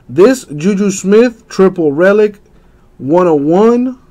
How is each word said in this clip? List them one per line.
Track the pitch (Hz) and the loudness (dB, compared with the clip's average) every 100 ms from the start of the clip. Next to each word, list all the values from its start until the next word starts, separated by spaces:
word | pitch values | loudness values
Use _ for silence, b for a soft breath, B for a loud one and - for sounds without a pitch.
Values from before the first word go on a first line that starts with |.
| b | b
This | 139 226 262 | 2 2 2
Juju | - 147 185 196 202 | -8 -6 -4 -2 -4
Smith, | - 185 214 247 226 _ | -4 0 2 2 -2 _
triple | - 190 185 151 | 0 0 0 -4
relic, | 143 185 214 214 - _ b b b b _ | 0 0 2 0 -4 _ b b b b _
one | 127 175 180 | -2 0 0
oh | |
one | 151 147 180 226 240 254 254 _ | 0 0 0 2 0 -4 -10 _